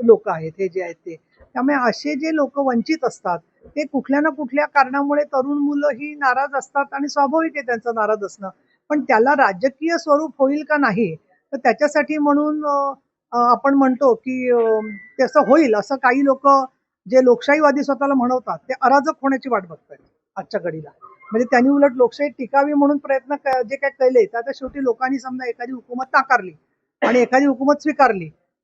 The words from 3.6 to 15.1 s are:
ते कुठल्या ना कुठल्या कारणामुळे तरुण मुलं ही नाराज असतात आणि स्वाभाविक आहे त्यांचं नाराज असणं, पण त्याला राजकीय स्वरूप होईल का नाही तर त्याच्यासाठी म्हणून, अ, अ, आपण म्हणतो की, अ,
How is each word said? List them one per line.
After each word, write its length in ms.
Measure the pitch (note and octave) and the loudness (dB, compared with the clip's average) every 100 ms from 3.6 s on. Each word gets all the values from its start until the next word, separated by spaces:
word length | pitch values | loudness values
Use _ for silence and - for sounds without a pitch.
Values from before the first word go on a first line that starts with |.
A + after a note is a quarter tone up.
| _ | _
ते 200 | D4 D4 | -8 -6
कुठल्या 340 | C#4 - C#4 | -6 -2 0
ना 100 | D#4 | 0
कुठल्या 360 | C#4 C#4 C#4 D4 | -4 -6 -4 0
कारणामुळे 580 | C#4+ C4 C#4 C#4+ D4 | 0 0 0 -2 -2
तरुण 340 | D4 C4+ C4 D4 | -2 -2 -2 -2
मुलं 280 | C#4+ C#4+ D4 | -2 -2 -2
ही 280 | A#3+ D4 | -4 -8
नाराज 400 | D4 C#4 B3 C#4 | -4 -2 0 -2
असतात 300 | C4+ - C#4+ C#4 | -4 -4 -4 -4
आणि 160 | C#4 C#4+ | -6 -4
स्वाभाविक 440 | D4 C#4 D#4 D#4+ C#4+ | -2 0 0 -2 -6
आहे 100 | B3 | -6
त्यांचं 280 | A#3 A#3+ | -6 -4
नाराज 300 | A3+ G#3 G#3+ | -2 -2 -2
असणं, 240 | G3 - F#3+ - _ _ - | -6 -12 -16 -16 _ _ -6
पण 140 | D4+ | -4
त्याला 300 | A#3+ A3 B3 | 2 2 4
राजकीय 680 | C#4+ A3+ F#3 C4 - D#4+ E4+ | 2 2 0 -4 -2 -4 -2
स्वरूप 360 | D#4 C#4+ D#4 - | 0 0 0 -2
होईल 260 | C4+ D4 D4 | -2 -2 -2
का 80 | D4+ | 0
नाही 380 | B3+ G3 G3+ D#3+ _ _ _ | 0 0 -2 -6 _ _ _
तर 40 | C4+ | -2
त्याच्यासाठी 640 | B3 A3+ D4 D4 D4 D4+ | 0 0 0 0 -2 0
म्हणून, 480 | D4 C#4+ D4+ D4+ D4+ | 0 2 0 -2 -2
अ, 260 | C#4+ C#4 C4+ _ _ _ | -2 -2 -6 _ _ _
अ, 180 | A#3+ A#3+ | 0 2
आपण 240 | A#3 C#4 | 2 2
म्हणतो 400 | C#4 C4 B3 C#4 | 4 2 2 2
की, 360 | A3+ C4 B3+ B3+ | 0 -2 -4 0
अ, 300 | A#3+ A3+ A3 G#3+ G3+ - | 0 2 0 -4 -12 -10